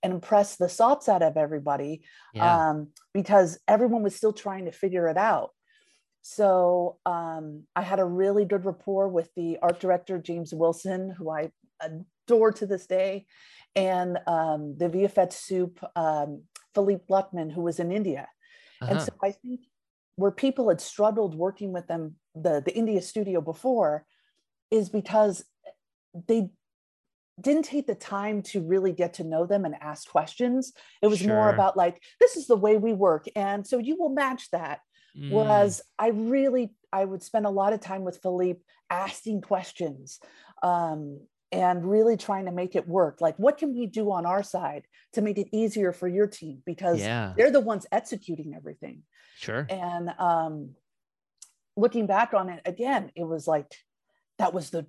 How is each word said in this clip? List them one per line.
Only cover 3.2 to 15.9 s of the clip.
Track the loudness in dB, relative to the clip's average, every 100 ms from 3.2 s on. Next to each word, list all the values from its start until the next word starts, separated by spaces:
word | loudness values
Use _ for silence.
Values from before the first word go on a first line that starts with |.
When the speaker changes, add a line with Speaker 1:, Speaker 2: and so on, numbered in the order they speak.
| 4 6 6 0 2
Speaker 1:
everyone | 4 4 2
was | -2 0
still | -2
trying | -2 -8 -8 -10
to |
figure | -4 -2 0 0
it | 2
out. | 2 2 -2 _ _ _ _ _ _ _
So, | -20 2 4 6 4 4 0 -4 -4
um, | -4 -6 -8 -10 -14 -8 -6
I |
had | -2 0
a | 0
really | 2 2 2 2
good | 0 -2
rapport | -8 -4 0 0
with | 0 -4 -6
the | -6 0
art | 0 0
director, | 0 0 0 -8
James | -6 -8 -8
Wilson, | 0 0 0 -6 -6 -6
who | -10 -8
I | -6 -6 _ _ _
adore | -12 -12 -16 _ 2 6 6
to | 2 -4
this | -6 -2
day, | -2 0 -4 -10 _ -20 -20 _ 0
and, | 2 2 0 -2 -2
um, | 0 0 -2 -4 -4
the | -2
V | 2 2
F | 2
X | 2 0
soup, | -6 -2 -2 -6 -12